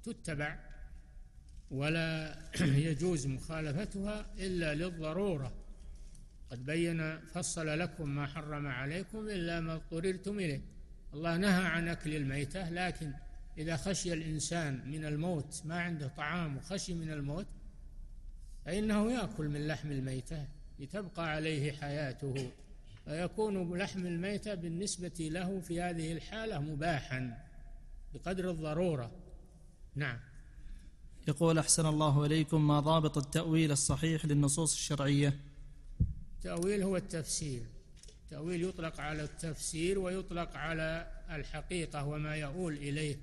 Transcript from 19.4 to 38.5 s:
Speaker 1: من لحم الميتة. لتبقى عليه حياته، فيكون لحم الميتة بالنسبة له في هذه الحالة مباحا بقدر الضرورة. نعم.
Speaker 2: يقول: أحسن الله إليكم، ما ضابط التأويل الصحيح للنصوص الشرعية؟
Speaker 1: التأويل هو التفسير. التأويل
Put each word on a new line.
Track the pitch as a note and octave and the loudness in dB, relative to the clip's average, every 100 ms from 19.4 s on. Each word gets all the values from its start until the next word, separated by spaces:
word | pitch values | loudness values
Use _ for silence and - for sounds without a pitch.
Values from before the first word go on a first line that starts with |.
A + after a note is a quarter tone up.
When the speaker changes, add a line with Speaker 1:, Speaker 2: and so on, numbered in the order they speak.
| D3+ | 0
Speaker 1:
من | D3 D3+ | 0 0
لحم | C#3+ D3+ | -2 -2
الميتة. | C#3 C3 C3 - D#3+ C#3 - - - | -2 0 -4 -4 -6 -6 -10 -14 -12
لتبقى | C#3 G3 F#3+ - E3 | -6 -6 -6 -2 0
عليه | D3+ D#3 D3+ D3 | 2 2 2 0
حياته، | C#3+ C#3+ D3 C#3+ B2 C#3+ C3+ B2 - - - - - | -2 -2 -2 -2 -2 -2 -2 -4 -8 -16 -16 -16 -14
فيكون | - D#3 F3 G#3+ G#3+ G3 F3 F3 | -6 -2 -2 0 2 2 0 0
لحم | G3 F#3+ | 0 -2
الميتة | F3+ E3+ F#3+ G#3 G#3+ | -2 0 0 -2 -2
بالنسبة | G3 E3 E3 G#3 - F3 - | -4 -2 -2 -2 -2 -6 -4
له | D#3 E3+ F3+ G3 | -2 0 0 -2
في | E3 E3+ | -2 -2
هذه | F3+ E3 D#3+ | 0 0 -2
الحالة | E3 - G#3+ A3 F3 | -4 -4 -4 -2 -2
مباحا | D3 C#3+ E3 D3 - C3 B2+ A#2 - - - - - - - | -2 0 2 2 0 -2 -2 -6 -12 -16 -14 -14 -14 -14 -10
بقدر | C#3+ F3 F#3+ F#3 | -6 -4 0 0
الضرورة. | E3 D#3 D3+ F3+ C#3+ A#2 - - - - - - - - | 0 0 2 4 2 -2 -8 -14 -16 -16 -18 -20 -18 -8
نعم. | C#3 C#3+ A#2 - - - - - - - - - - - | -2 -2 -2 -10 -16 -16 -14 -10 -10 -12 -16 -16 -4 -2
Speaker 2:
يقول: | C#3 E3 D#3+ | 4 6 6
أحسن | D3 - | 6 6
الله | D#3 D3+ D#3 C#3 | 6 6 8 8
إليكم، | D3 D#3+ D3+ E3 D3+ | 8 6 6 8 8
ما | D3 | 8
ضابط | C#3+ D#3+ D3+ D3 | 8 6 6 2
التأويل | - D#3 E3 D#3+ D#3+ | 2 2 6 6 6
الصحيح | C#3 - C#3 D#3+ D#3 | 6 4 4 4 2
للنصوص | D#3 C#3+ C#3+ C#3+ D#3 | 4 6 6 6 2
الشرعية؟ | - - C#3+ C#3+ C#3+ C#3+ C#3+ - - - - - - - - - - | 2 0 2 6 6 6 4 -6 -14 -14 -12 -12 0 0 0 -8 -8
Speaker 1:
التأويل | F3+ E3+ F#3 G3+ | -4 0 2 2
هو | F#3+ F3+ | 2 2
التفسير. | F#3+ E3 - - D#3 A#2+ A2+ - - - - - | 0 -4 -2 -2 -2 -4 -6 -10 -16 -18 -18 -18
التأويل | - C#3+ D#3+ | -12 -6 -2